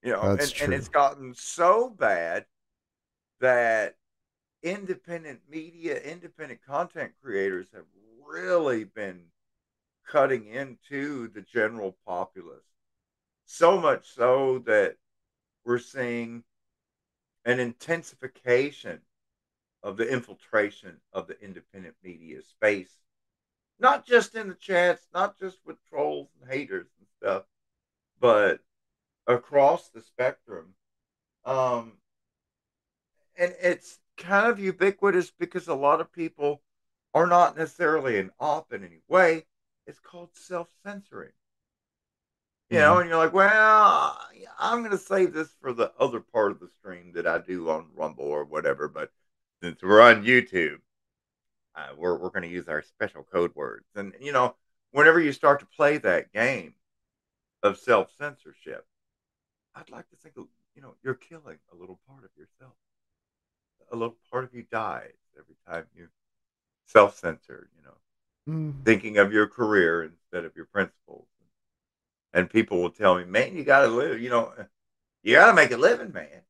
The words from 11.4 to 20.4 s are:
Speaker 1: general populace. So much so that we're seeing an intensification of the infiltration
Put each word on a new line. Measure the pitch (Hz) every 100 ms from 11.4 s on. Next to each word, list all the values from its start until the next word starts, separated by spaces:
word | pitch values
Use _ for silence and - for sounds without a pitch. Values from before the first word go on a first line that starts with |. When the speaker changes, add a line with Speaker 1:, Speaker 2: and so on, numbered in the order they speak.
Speaker 1:
general | 95 117 107 117 98 -
populace. | - 90 - 95 85 65 _ _ _ _ _ _ _ _
So | _ - 170 190
much | 160 123 -
so | - 120 131 135 131 113
that | 107 92 - _ _ _ _ _ _
we're | 117 120
seeing | - 135 120 120 117 117 _ _ _ _ _ _ _ _ _ _
an | 120 123
intensification | 120 117 - 170 160 _ 131 _ 123 123 143 143 104 80 _ _ _ _ _ _ _ _
of | 101 98
the | 117
infiltration | 131 117 -